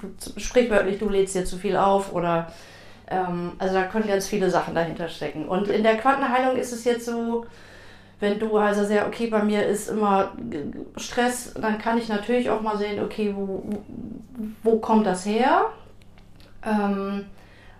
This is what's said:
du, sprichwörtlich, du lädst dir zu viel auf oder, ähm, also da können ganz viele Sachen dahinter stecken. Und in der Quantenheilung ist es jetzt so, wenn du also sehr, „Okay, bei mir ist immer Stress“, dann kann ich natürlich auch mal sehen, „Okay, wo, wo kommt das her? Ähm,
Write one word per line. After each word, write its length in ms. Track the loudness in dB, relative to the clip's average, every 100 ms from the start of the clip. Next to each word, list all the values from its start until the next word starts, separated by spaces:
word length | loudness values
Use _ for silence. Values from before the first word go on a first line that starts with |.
du, 400 | -12 -12 -12 -8
sprichwörtlich, 580 | 2 2 4 4 2 0
du 100 | 0
lädst 260 | 2 2 0
dir 80 |
zu 140 | -2 -2
viel 180 | 0 2
auf 360 | 4 4 0
oder, 400 | -2 0 0 -2 -12 -20 -20 -20 -18 -6
ähm, 420 | -4 -2 -4 -6 -4
also 160 | 0
da 100 | 0
können 220 | 0 -2 0
ganz 180 | 0 0
viele 220 | 0 2
Sachen 240 | 2 0
dahinter 340 | -2 -2 -4 -8
stecken. 380 | -6 -8 -6 -2
Und 200 | -2 0
in 140 | 2
der 120 | 2 4
Quantenheilung 600 | 2 2 2 2 2 0
ist 160 | -4
es 120 | -4
jetzt 220 | -2 -2 -2
so, 400 | -4 -2 -4 -6 -18 -20 -20 -20 -20 -18 -2
wenn 180 | 0 0
du 180 | 2 2
also 280 | 4 2
sehr, 240 | 2 2 2
„Okay, 180 | -2 0
bei 160 | 2
mir 240 | 2 2 2
ist 220 | 0 -2
immer 420 | 0 4 4 2 -4 -8 -6 -8 -10 -12 -10
Stress“, 580 | -6 0 0 0 -8 -4
dann 180 | -2 -2
kann 200 | 0 -2
ich 100 | 0
natürlich 420 | -4 0 0 2
auch 100 | 0
mal 180 | 0 -2
sehen, 240 | -2 -2
„Okay, 320 | -4 -2 -2 -2
wo, 280 | -4 -6 -6 -8 -8 -12 -12 -14 -14 -10 -10 0
wo 160 | 4 4
kommt 280 | 6 4 4
das 180 | 0 0
her? 360 | 2 4 4 2 -4 -20 -20 -20 -20 -20 -20 -20 -10
Ähm, 600 | -2 0 0 0 -2 -6 -8 -16 -20 -20 -20